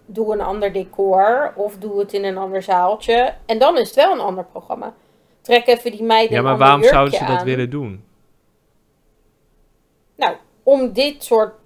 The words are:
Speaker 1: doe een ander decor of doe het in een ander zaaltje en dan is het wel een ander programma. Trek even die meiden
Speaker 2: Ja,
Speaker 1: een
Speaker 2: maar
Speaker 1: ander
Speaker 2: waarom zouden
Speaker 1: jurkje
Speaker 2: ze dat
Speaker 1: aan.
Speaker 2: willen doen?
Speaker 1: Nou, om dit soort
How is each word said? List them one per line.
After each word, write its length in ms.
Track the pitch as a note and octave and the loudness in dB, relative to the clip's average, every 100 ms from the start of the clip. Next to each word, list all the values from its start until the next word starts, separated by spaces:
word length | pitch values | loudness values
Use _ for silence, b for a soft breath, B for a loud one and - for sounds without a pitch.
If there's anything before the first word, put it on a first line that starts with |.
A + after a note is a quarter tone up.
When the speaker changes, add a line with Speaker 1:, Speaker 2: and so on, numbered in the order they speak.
| - | -14
Speaker 1:
doe 280 | G#3 G#3+ | -8 -4
een 80 | G#3 | -4
ander 320 | F#3 G3+ G3+ | -6 -4 -4
decor 800 | F#3+ F#3 - G3 F#3 G3+ B3 D4 - | -4 -8 -4 0 2 2 2 -2 -6
of 220 | G#3 G3+ | -8 -8
doe 220 | G#3+ G3+ | -8 -6
het 140 | G3+ | -4
in 100 | G3+ | -4
een 140 | G3 F#3+ | -6 -6
ander 240 | F#3+ F#3+ | -6 -8
zaaltje 720 | F#3 F#3 F3+ G#3+ - A#3 B3 - - | -2 2 2 0 0 0 0 -4 -6
en 140 | A3+ | 2
dan 180 | C4+ E4 | 2 2
is 100 | G#3+ | 0
het 80 | - | 2
wel 160 | E4 | 2
een 60 | D#4+ | 2
ander 260 | G3+ F#3 F3 | -4 -8 -10
programma. 480 | F#3 - - - - _ _ _ _ | -16 -12 -12 -12 -16 _ _ _ _
Trek 260 | - A#3+ A#3 | 0 2 4
even 240 | A#3+ A#3+ | 0 0
die 120 | G#3+ | -6
meiden 280 | A3+ A3+ A3+ | 0 2 2
Speaker 2:
Ja, 60 | A#2+ | 0
Speaker 1:
een 60 | |
Speaker 2:
maar 80 | C3 | 0
Speaker 1:
ander 140 | C3 C3+ | 4 4
Speaker 2:
waarom 160 | C#3+ | 6
zouden 280 | A#3 C#3 C#3 | 6 4 2
Speaker 1:
jurkje 140 | C#3 - | 0 -2
Speaker 2:
ze 40 | |
dat 80 | B2+ | -2
Speaker 1:
aan. 60 | B2 | -2
Speaker 2:
willen 220 | B2+ B2 | -4 -4
doen? 340 | C#3+ B2 G2 - _ _ _ _ _ _ _ _ _ _ _ _ _ _ _ _ _ _ _ _ - | -6 -10 -12 -20 _ _ _ _ _ _ _ _ _ _ _ _ _ _ _ _ _ _ _ _ -6
Speaker 1:
Nou, 200 | B3 - _ _ | -4 -4 _ _
om 300 | - C#4 B3+ | 2 2 2
dit 300 | F#3+ C#4+ C#4+ | -2 -4 -4
soort 300 | - A3+ G#3+ - | -2 0 0 -4